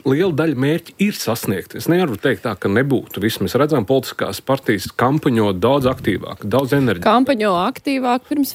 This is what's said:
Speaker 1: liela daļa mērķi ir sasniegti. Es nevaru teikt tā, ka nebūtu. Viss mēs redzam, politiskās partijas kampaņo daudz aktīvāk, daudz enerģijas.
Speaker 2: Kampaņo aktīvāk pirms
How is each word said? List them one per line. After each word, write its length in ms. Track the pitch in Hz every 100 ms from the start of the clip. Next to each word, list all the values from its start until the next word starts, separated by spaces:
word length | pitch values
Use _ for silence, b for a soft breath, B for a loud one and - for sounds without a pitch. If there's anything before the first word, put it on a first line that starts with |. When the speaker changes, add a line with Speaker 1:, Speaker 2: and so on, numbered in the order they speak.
Speaker 1:
liela 320 | 135 139 196
daļa 220 | 147 160 127
mērķi 360 | 139 165 - -
ir 160 | 202
sasniegti. 640 | - - 113 - 95 - -
Es 80 | 135
nevaru 300 | 170 175 101
teikt 240 | 143 113
tā, 140 | 123 104
ka 80 | 98
nebūtu. 540 | 101 139 120 - -
Viss 160 | 107 -
mēs 160 | 95
redzam, 300 | 123 147 147 101
politiskās 540 | 135 - - 82 -
partijas 460 | - 135 - 101 - -
kampaņo 540 | 123 151 151 113 104 92
daudz 240 | 113 143 131
aktīvāk, 560 | 127 117 95 - -
daudz 320 | 104 120 123
enerģijas. 300 | 143 127 90 139
Speaker 2:
Kampaņo 460 | 226 269 254 214
aktīvāk 720 | 175 202 262 - 269 254 247 -
pirms 240 | 294 269